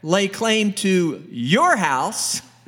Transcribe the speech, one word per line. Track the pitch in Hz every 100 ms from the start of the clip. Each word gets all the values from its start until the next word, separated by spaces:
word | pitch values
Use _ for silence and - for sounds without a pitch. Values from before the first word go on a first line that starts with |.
lay | 156 190 196
claim | 196 226 220 208
to | 190 196 185 170 104 -
your | 120 120 196 349 302
house | 170 131 160 220 - - - _